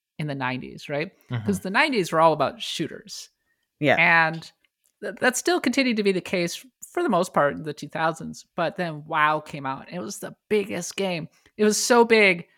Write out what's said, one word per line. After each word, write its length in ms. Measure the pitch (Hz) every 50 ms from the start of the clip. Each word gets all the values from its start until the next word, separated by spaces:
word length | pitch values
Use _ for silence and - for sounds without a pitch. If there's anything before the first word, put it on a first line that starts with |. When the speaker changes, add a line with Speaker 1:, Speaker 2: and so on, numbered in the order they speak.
| _ _ _ -
Speaker 1:
in 80 | 156 151
the 60 | 139
nineties, 520 | 139 131 127 127 127 139 135 123 - - -
right? 220 | 147 143 160 190 - _ _ -
Speaker 2:
Mm-hmm. 140 | 127 117 104
Speaker 1:
'Cause 160 | 202 202 185
the 100 | - 185
nineties 420 | 196 240 294 311 262 220 175 - 175
were 80 | 160
all 120 | 160 165 156
about 300 | 147 135 120 - 113 -
shooters. 680 | - - - 160 - - - - - - - - - _ _ _ _ _ _ _ _ _ -
Speaker 3:
Yeah. 160 | 151 139 120 -
Speaker 1:
And 540 | 165 175 170 165 160 160 165 165 - - - _ _ _ _ _ _ _ _ _ 202
th-, 120 | 208 185 -
that 160 | - 254 -
still 220 | - - 339 349 349
continued 360 | - 269 240 277 269 254 233
to 60 | 220 202
be 100 | 202 190
the 80 | 180
case 440 | 165 - - 185 175 165 - - - - _ _ - - -
for 100 | 349 349
the 60 | 339
most 240 | 196 170 180 - -
part 200 | 175 143 143 -
in 80 | - 151
the 80 | 151 143
two 160 | - - 147
thousands, 580 | - 160 160 165 160 - 160 156 151 - - _ _
but 220 | - 170 156 -
then 280 | - 180 165 156 151 151
WoW 340 | 156 165 156 151 151 156 151
came 260 | 151 - - 147 139
out. 260 | 135 135 139 - - 165
It 60 | 180
was 180 | 214 208 196 -
the 160 | - 160 - - _ -
biggest 460 | 214 214 196 214 - - 175 - -
game. 320 | - 196 190 175 160 156 - _ _ _ _ _
It 80 | - 214
was 180 | 214 208 - -
so 220 | - 247 240 233
big 420 | 226 226 220 208 190 175 170 - _ _